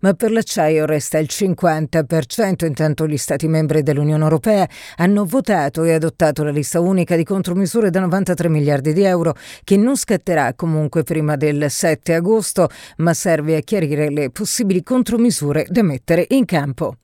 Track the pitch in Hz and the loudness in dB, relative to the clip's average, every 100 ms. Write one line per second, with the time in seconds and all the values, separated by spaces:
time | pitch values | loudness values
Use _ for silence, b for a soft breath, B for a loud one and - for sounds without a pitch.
0 | 190 185 226 226 - - 156 160 151 151 | 2 0 0 0 -2 0 2 2 0 -2
1 | - 156 156 - 190 170 175 156 156 165 | -2 -2 -2 -2 -2 0 0 0 -2 -2
2 | 147 165 135 - 208 175 165 135 156 147 | 0 -2 -2 -2 -2 0 -2 0 -2 0
3 | 160 147 - 143 160 160 156 156 143 143 | -2 -2 -2 -2 0 0 2 0 2 0
4 | 147 156 156 156 220 208 175 B B B | 2 2 2 2 2 2 0 B B B
5 | 175 202 196 254 - 196 143 143 165 160 | 2 2 2 -2 0 0 0 0 2 2
6 | 160 - 160 147 151 147 143 165 175 190 | 0 0 0 2 -2 -2 -2 0 2 0
7 | 170 170 165 190 185 180 196 233 214 175 | 0 0 0 -2 -2 -2 0 0 0 0
8 | 185 185 190 180 170 156 143 143 139 156 | 0 0 0 -2 0 2 2 0 0 2
9 | 196 180 165 - B B - 196 226 277 | 2 2 0 -4 B B 0 2 4 0
10 | - 202 - 170 127 - 165 156 151 170 | 0 -2 0 0 0 -2 -2 0 0 -2
11 | 156 160 151 151 151 147 147 - 175 151 | -2 -2 -2 0 0 0 -2 -2 -2 -2
12 | - 165 175 220 196 - 170 B B B | 0 0 2 0 0 0 0 B B B
13 | 165 165 196 160 151 156 - 208 160 143 | 0 0 0 0 0 -2 0 -2 0 0
14 | 151 147 135 - 208 - 208 180 165 254 | -2 -2 -4 -4 -6 -2 0 0 0 -2
15 | - 226 240 - 147 143 - 180 202 131 | 0 2 2 0 -2 -2 0 0 0 -2
16 | - 165 175 269 226 170 139 127 139 120 | 0 0 2 2 2 0 -2 -4 -6 -8